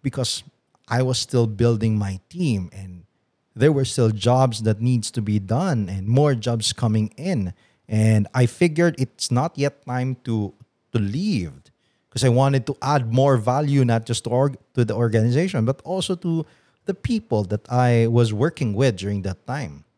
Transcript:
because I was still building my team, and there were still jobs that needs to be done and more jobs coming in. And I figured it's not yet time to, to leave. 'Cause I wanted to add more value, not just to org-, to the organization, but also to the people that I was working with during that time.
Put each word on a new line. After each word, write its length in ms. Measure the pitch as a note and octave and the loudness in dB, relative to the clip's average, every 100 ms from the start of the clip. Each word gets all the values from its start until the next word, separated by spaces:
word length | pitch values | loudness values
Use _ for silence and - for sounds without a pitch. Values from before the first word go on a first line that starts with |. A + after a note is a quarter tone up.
because 400 | C#3 C3 B2 - - _ _ _ _ | -4 -4 -4 -6 -12 _ _ _ _
I 160 | A#2+ | 0
was 160 | B2+ B2 | 0 -2
still 260 | - B2 | 0 0
building 500 | A2+ G#2 A#2 A2+ A2+ | 0 2 2 2 0
my 240 | G#2+ G2 F#2+ _ | 0 -2 -6 _
team, 440 | E3+ E3 G2+ F2 | -4 -2 -2 -4
and 300 | F#2+ F#2+ F2+ _ _ _ _ _ | -12 -16 -18 _ _ _ _ _
there 160 | - C#3+ | 2 2
were 140 | C#3+ | 4
still 240 | C3 - A2+ | 0 2 2
jobs 540 | G#2+ A#2+ B2+ C3 G#2+ | 2 2 4 2 2
that 180 | A2 G#2 | -2 0
needs 300 | A#2+ B2 G#2+ | 0 0 -2
to 100 | A#2+ | -6
be 160 | G#2 G#2+ | -2 -2
done 520 | F#2+ A#2 F#3+ B2+ F#2+ | 0 -2 0 -2 -2
and 180 | G2 G2 | -4 0
more 260 | B2+ D3 | 2 2
jobs 400 | B2 A#2+ A#2 G#2+ | 0 -2 -2 -4
coming 400 | - A#2+ A2 G#2+ - | -2 0 0 -2 -6
in. 360 | F3 D3+ F#2 - _ _ - | -4 -4 -4 -8 _ _ -4
And 400 | A2 A2 A2 G2+ | 2 4 4 2
I 140 | C3 A#2+ | 0 0
figured 480 | - F3 D3+ E3+ C#3 | 2 0 2 0 0
it's 320 | C3 _ - | -6 _ -4
not 300 | A#2+ D#3+ - | -2 -2 -4
yet 260 | C#3+ _ | -4 _
time 320 | - B2 B2+ B2+ | -8 -4 -4 -6
to, 320 | - A2 G2+ _ _ _ _ | -4 -4 -4 _ _ _ _
to 60 | A#2+ | -2
leave. 540 | G2 B2+ G#3 C#3 E2+ C2+ _ _ _ _ _ | -2 -2 -2 -2 -4 -10 _ _ _ _ _
'Cause 140 | - | 0
I 60 | C3+ | 2
wanted 360 | A#2+ C3+ C3+ | 4 2 2
to 120 | A#2+ C#3 | -2 -6
add 320 | C3 D3 A2+ | -2 0 2
more 240 | B2 C#3 B2+ | 2 4 4
value, 480 | G#2+ C3 D3+ C#3 | 2 0 2 2
not 200 | B2 A2+ | 2 0
just 180 | A2+ A2+ | 0 -6
to 60 | A2+ | -2
org-, 260 | B2 C#3 C3 _ | 0 0 -2 _
to 100 | - | -2
the 120 | A2+ | 0
organization, 720 | G#2 A#2 A2 A2+ C3 F#3 F#3+ | 0 0 2 2 0 0 0
but 160 | A2 C#3+ | -2 -4
also 320 | - F#3 F3 | -6 -6 -4
to 300 | F3+ F3 E3 E3 _ _ _ | -4 -2 -4 -6 _ _ _
the 100 | - | -10
people 480 | F#3 - A3+ - G#2+ | -6 -4 -4 0 -2
that 280 | F#2+ G2+ - | 0 -6 -2
I 360 | B2 B2 A#2 A2+ | 0 4 4 4
was 260 | A#2 A2+ | 2 2
working 400 | G#2 D#3 - A#2 | 0 -2 -2 -4
with 240 | G2+ C3+ F#2 | 0 0 0
during 240 | G2 G2+ | -4 -4
that 240 | F#2+ F#2 | -4 -8
time. 400 | - C#3 G2+ C#2+ _ | -10 -10 -10 -14 _